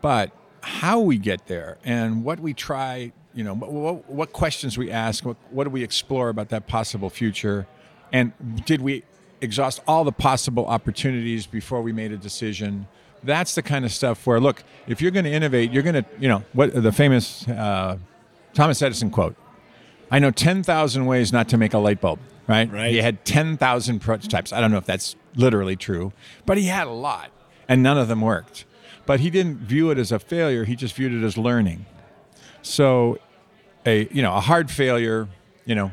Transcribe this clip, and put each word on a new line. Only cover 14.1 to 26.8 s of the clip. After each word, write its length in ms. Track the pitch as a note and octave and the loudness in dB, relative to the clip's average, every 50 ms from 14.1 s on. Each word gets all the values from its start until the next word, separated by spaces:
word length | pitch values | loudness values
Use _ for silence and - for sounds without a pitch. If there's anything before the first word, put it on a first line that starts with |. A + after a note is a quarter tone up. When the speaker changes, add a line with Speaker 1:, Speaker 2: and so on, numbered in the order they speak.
| A2+ - - | -2 0 2
Speaker 1:
where, 140 | B2+ A#2+ A#2 | 2 4 6
look, 220 | B2+ C#3+ - - - - - - - | 4 4 2 0 -8 -20 -20 -20 -8
if 160 | - A#2 - D3+ | -8 -4 0 0
you're 80 | F3+ | 0
gonna 180 | F3+ G3 F3+ D3 | 2 2 0 2
innovate, 400 | D3 D3+ D#3 D3 B2+ B2 A#2 A#2 A#2+ | 0 0 0 2 4 2 2 4 2
you're 100 | C3+ C#3 | 2 2
gonna, 220 | E3+ E3+ C#3 A2 - - - | 2 2 0 0 -2 -6 -2
you 80 | B2+ C3 | 2 2
know, 160 | A2+ G2 G#2+ - - | 2 2 0 -4 2
what 200 | B2+ C#3 C3+ - C3 | 2 2 4 4 4
the 120 | A2+ A2 G2+ | 2 2 4
famous, 540 | - D3 C#3+ C3 B2 G#2 - - - - B2+ | 6 6 6 6 4 2 0 -8 -10 -8 -8
uh, 500 | A#2+ G#2+ A2 G#2 G2+ F#2+ F#2+ F#2+ F#2 F#2+ F2+ - _ _ _ _ _ _ _ _ - | -6 -4 -2 -2 -2 -2 -2 -2 -4 -6 -10 -16 _ _ _ _ _ _ _ _ 2
Thomas 280 | - D3 D#3+ C#3+ - D3 | 2 4 4 4 2 0
Edison 280 | C3+ A2+ - A#2 G2+ | 0 0 0 -4 -2
quote, 240 | - - F2+ D#2 - _ - - - - _ _ - - - - - _ - - | 0 0 0 0 -2 _ -20 -20 -20 -20 _ _ -20 -20 -20 -20 -20 _ -6 0
"I 80 | C3+ C#3 | 2 4
know 100 | C#3+ C#3 | 4 4
ten 320 | A#2+ - - D#3+ F#3 F#3+ F#3 | 2 2 2 2 2 2 2
thousand 440 | - E3+ D#3 D#3 C#3+ A2 C3+ C3 | 2 2 2 2 2 2 0 0
ways 260 | B2+ C3 B2+ A#2+ G2+ A2+ | 2 2 2 2 2 2
not 160 | A#2+ A2+ - | 2 2 4
to 80 | B2+ | 4
make 160 | A#2 A2+ G#2+ - | 4 4 4 2
a 40 | A2 | 2
light 220 | G#2 G#2+ G#2 F#2 | 4 4 2 2
bulb," 180 | - F2+ D#2+ D#2+ - - - - - | 0 -2 -2 -2 -8 -20 -20 -16 -2
right? 240 | - A2 A2 A2+ A2+ | 2 2 2 2 2
Speaker 2:
Right. 200 | G2+ G2+ A2 A#2 A#2 | -2 -4 -2 0 2
Speaker 1:
He 60 | A2+ | 2
had 260 | G#2+ A#2+ A2+ G2 _ | 2 2 0 -2 _
ten 320 | - - D3 D#3 D#3+ D#3+ | 0 2 2 2 2 0
thousand 440 | C#3+ C#3+ B2+ B2 B2 A2 A#2+ B2 G#2 | 0 2 2 2 2 0 -2 -4 -2
prototypes. 520 | - G#2+ A2+ G#2 G2+ G#2+ - F2+ F2 - - | 0 -2 -2 -2 -2 -2 -2 -2 -2 -2 -2
I 80 | A#2+ | 2
don't 100 | A#2 A2 | 4 4
know 60 | G#2+ | 4
if 80 | G2 F2+ | 2 0
that's 300 | - F#2 F#2+ - - - - _ _ - | -2 -4 -4 -4 -8 -12 -14 _ _ 0
literally 400 | A#2+ B2 B2+ A2+ G2+ G2 F#2 F#2+ | 4 4 4 4 4 0 0 -4
true, 360 | F#2 - - G2 E2+ F2 G2 G2+ _ - - - - - | -6 -4 -6 -4 -4 -4 -8 -10 _ -20 -20 -20 -10 -2
but 100 | - F#3+ G3+ | 0 0 2
he 60 | G3+ | 2
had 200 | F3+ F#3+ G3 | 0 0 -2